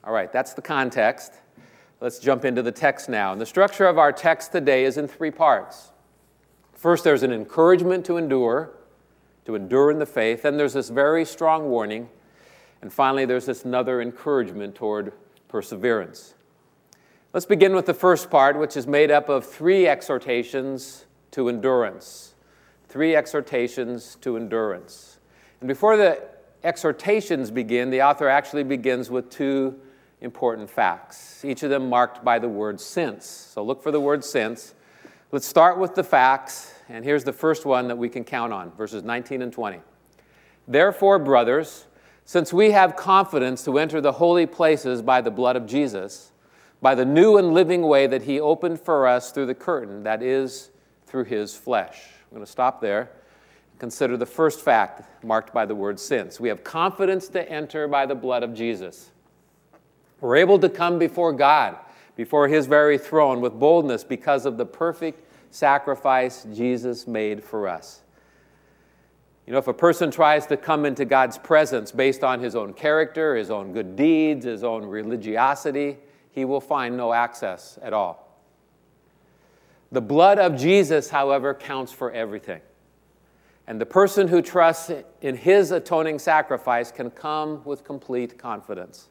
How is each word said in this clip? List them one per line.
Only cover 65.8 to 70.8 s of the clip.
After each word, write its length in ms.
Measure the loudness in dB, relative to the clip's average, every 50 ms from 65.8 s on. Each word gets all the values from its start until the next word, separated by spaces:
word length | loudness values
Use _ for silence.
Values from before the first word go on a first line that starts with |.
| 0 -4 -6 -2 0 2 2 2 0 -2 -6 -12 -18 -16
Jesus 540 | -6 -4 -2 -2 -2 -2 -4 -6 -8 -8 -10
made 360 | -8 -6 -4 -4 -4 -4 -8
for 240 | -10 -10 -8 -6 -6
us. 360 | -6 -6 -8 -12 -18 -20 _ _ _ _ _ _ _ _ _ _ _ _ _ _ _ _ _ _ _ _ _ _ _ _ _ _ _ _ _ _
You 80 | -4 -4
know, 40 | -2
if 80 | -2
a 60 | -2
person 380 | -2 4 4 4 4 4 -2 -4
tries 360 | 2 2 4 4 4 2 0 -2
to 100 | -6 -4
come 260 | -2 -2 -2 0